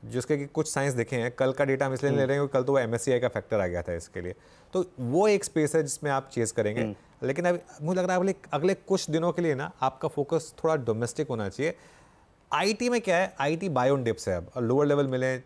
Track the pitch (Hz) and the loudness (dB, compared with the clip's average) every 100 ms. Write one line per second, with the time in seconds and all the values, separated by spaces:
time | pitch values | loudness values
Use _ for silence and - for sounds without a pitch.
0 | 113 120 - 147 143 - 147 151 139 127 | -6 -8 -2 -4 -2 -4 -2 0 0 0
1 | 117 131 120 - 135 131 139 135 139 131 | -2 -2 -4 0 0 2 0 2 0 0
2 | 143 135 131 139 143 135 127 139 117 117 | 0 2 2 2 2 0 4 2 2 -2
3 | - 123 123 110 - 110 92 87 85 85 | 0 2 2 -2 -2 0 0 -2 -4 -6
4 | - 92 90 90 - - - 185 175 - | -8 -10 -10 -12 -18 -20 -6 -4 -4 -6
5 | 120 147 214 202 - 160 147 165 147 - | -2 2 4 2 0 0 2 2 0 -4
6 | 147 135 131 - 110 - 104 113 110 101 | -2 -2 -2 -2 -2 0 -2 -2 -4 -6
7 | - - 123 143 175 175 - - 151 185 | -16 -8 -4 0 0 -2 -4 -8 -4 -2
8 | 180 185 190 185 - 147 175 196 - 190 | 0 2 0 -2 -4 0 0 0 0 -2
9 | - 156 170 165 170 131 156 - 135 - | 2 0 0 0 0 0 -4 -2 -4 -2
10 | 147 - 143 160 151 - 160 160 117 110 | -6 -4 -2 -2 -4 -4 0 0 0 0
11 | 117 - 147 117 101 - 147 175 - - | -2 -4 -4 -2 -4 -2 -4 -4 -16 -20
12 | - _ _ _ _ 147 190 220 247 240 | -20 _ _ _ _ 0 0 0 0 0
13 | 190 170 185 - 139 160 190 131 127 139 | 2 2 2 0 -2 0 0 2 4 4
14 | 117 107 - 90 85 127 117 131 147 143 | 2 -2 -2 -2 -4 -4 2 2 4 4
15 | 139 127 131 131 | 2 0 -2 -4